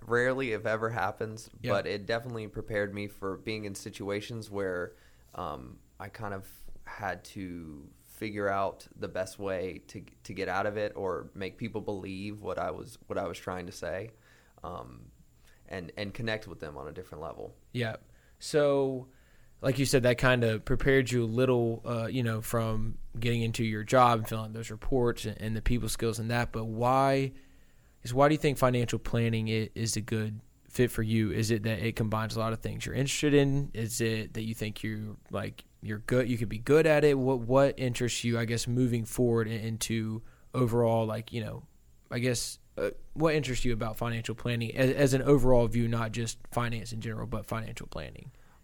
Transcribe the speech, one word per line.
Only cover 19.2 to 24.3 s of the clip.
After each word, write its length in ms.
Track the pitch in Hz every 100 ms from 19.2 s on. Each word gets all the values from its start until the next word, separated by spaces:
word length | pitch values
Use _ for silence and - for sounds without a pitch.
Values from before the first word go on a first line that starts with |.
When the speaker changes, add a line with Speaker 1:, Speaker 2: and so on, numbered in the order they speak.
| _ - - -
Speaker 2:
like 180 | - 117
you 60 |
said, 200 | 127 135
that 120 | 123 120
kind 280 | 131 123
of 200 | 113 110
prepared 460 | - 127 139 135 117
you 140 | 120
a 20 | 113
little, 560 | 113 131 123 117 113
uh, 220 | - 120 113
you 160 | 127
know, 180 | 117 110
from 560 | 110 117 110 110 110 - - 120
getting 240 | 120 117
into 220 | 113 113
your 180 | 113 107
job 380 | 107 131 123 117
and 80 |
filling 180 | 110